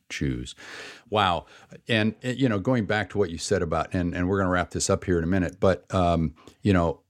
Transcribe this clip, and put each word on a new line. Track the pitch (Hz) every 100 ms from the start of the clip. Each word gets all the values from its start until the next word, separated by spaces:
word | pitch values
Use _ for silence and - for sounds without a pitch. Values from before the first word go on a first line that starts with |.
| -
choose." | - 71 62 62 - - - - - -
Wow. | 104 95 82 - - - - -
And, | 113 107 -
uh, | 127
you | 120 131
know, | 104
going | 120 127 98
back | 104 95
to | 101
what | 92
you | 80
said | - 95
about, | 85 82 -
and, | 92 87
and | 85 90
we're | 98
gonna | 92
wrap | 90 85
this | 90 -
up | 98
here | - 85
in |
a | 82
minute, | 95 82 -
but, | 98 87 -
um, | 95 87 85 78 - - _
you | 104
know, | 92 85 -